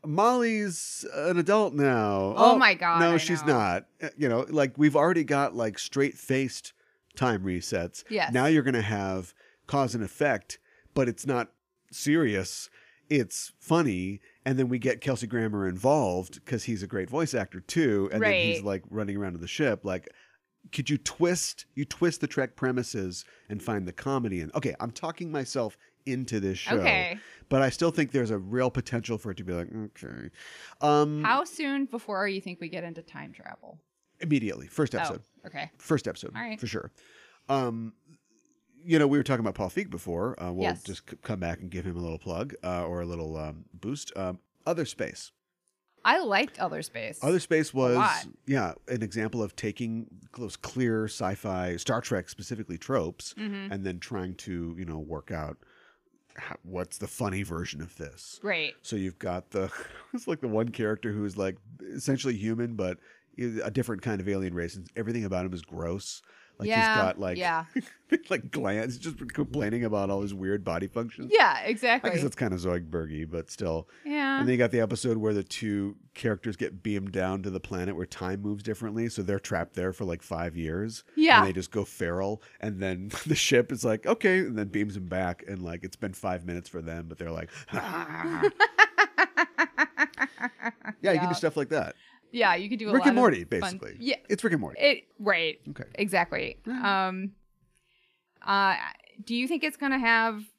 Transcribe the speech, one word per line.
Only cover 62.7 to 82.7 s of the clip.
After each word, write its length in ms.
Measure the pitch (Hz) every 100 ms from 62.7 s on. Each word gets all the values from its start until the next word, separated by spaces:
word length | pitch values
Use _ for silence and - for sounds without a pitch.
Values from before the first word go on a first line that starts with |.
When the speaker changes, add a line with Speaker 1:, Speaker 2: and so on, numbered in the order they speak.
Speaker 1:
but 240 | 113 92 92 - - _ -
is 180 | 123 110
a 60 | 110
different 320 | 107 123 104
kind 180 | 120 104
of 80 | 92
alien 240 | 98 92
race, 220 | 87 85 95
and 100 | 82 -
everything 280 | 104 117
about 220 | 104 92 92
him 80 |
is 80 | 90
gross. 580 | 78 - 85 95 - - _ - - _
Like, 120 | 208
Speaker 2:
Yeah, 260 | 226 226
Speaker 1:
he's 80 | 220
got, 160 | 190 185
like, 180 | 190 180
Speaker 2:
yeah. 280 | 180 165 165
Speaker 1:
<laughs> 560 | 262 - - _ 339 -
like, 220 | 302 127
glands, 440 | 147 110 104 113 123
just 200 | 165 135 120
complaining 480 | - 139 143 104 117
about 260 | 117 104 98
all 140 | 98
his 100 | 101
weird 300 | 98 95 101
body 240 | 92 85 98
functions. 460 | 117 117 - -
Speaker 2:
Yeah, 240 | 427 233 131
exactly. 480 | - 220 247 247 233
Speaker 1:
I 40 |
guess 80 | 175
that's 140 | 139 -
kinda 200 | 120 92
Zoidberg-y, 680 | 90 87 82 82 80 78 78
but 220 | 82 80
still. 380 | - 92 82 82 -
Speaker 2:
Yeah. 340 | 294 294 269 269
Speaker 1:
And 80 | 123
then 60 |
you 60 | 127
got 120 | 120
the 80 | 120
episode 380 | 110 120 127 113
where 180 | 107
the 80 | 104
two 540 | 95 - 110 101 98 101 _
characters 400 | - 120 101 117
get 260 | 98 107 92
beamed 300 | 110 101 98
down 320 | 95 92 95
to 80 | 98
the 80 | 92
planet 380 | - 92 90 87
where 100 | 87
time 340 | - 92 98
moves 220 | 104 104
differently, 460 | 107 104 113 110 117
so 140 | 113
they're 180 | 92 98
trapped 340 | - 95 85
there 180 | - 90
for, 120 | 92
like, 180 | 98 85
five 340 | - 82 85 82
years. 460 | 80 85 107 110 - -
Speaker 2:
Yeah. 240 | 320 240
Speaker 1:
And 80 | 95
they 40 |
just 200 | 90 95
go 120 | -
feral, 560 | 98 - 85 87 95 107 - -
and 200 | 107